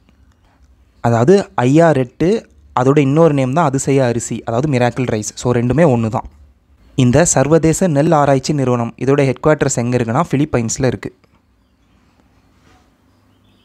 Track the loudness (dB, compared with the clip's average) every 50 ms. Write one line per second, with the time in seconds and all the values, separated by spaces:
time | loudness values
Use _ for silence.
0 | _ _ _ _ _ _ _ _ _ _ _ _ _ _ _ _ _ _ _ _
1 | -2 -2 0 2 4 4 4 4 2 -2 -4 -2 0 2 4 4 4 4 2 0
2 | -2 -4 -4 _ -2 -2 -2 -2 -4 _ _ _ _ -10 -6 -2 0 2 2 2
3 | 2 2 2 4 4 4 2 2 -2 -2 -2 0 0 0 -2 -2 -2 -2 0 0
4 | 0 0 -2 -4 -6 -6 -10 -10 -8 -4 -4 -4 -2 -2 0 0 0 0 -2 -4
5 | -4 -4 -4 -6 -6 -8 -12 -6 -4 -2 -2 0 0 0 0 2 2 2 2 0
6 | -2 -2 -4 -6 -8 -10 -16 _ -20 -20 _ _ _ _ _ _ _ _ _ 0
7 | 2 4 4 4 2 2 2 0 2 2 2 2 2 2 0 0 -2 0 0 0
8 | 0 2 2 2 2 2 0 0 -2 -2 -4 -2 -2 -2 -2 -2 -4 -6 -8 -6
9 | -2 0 0 0 0 0 -2 -2 0 0 0 0 0 -2 -2 -4 -4 -2 -2 -2
10 | -2 -2 -2 -4 -2 -2 -2 -2 -2 -2 -2 -4 -4 -4 -4 -4 -4 -4 -4 -6
11 | -10 -16 -16 _ _ _ _ _ _ _ _ _ _ _ _ _ _ _ _ _
12 | _ _ _ _ _ _ _ _ _ _ _ _ _ _ _ _ _ _ _ _
13 | _ _ _ _ _ _ _ _ _ _ _ _ _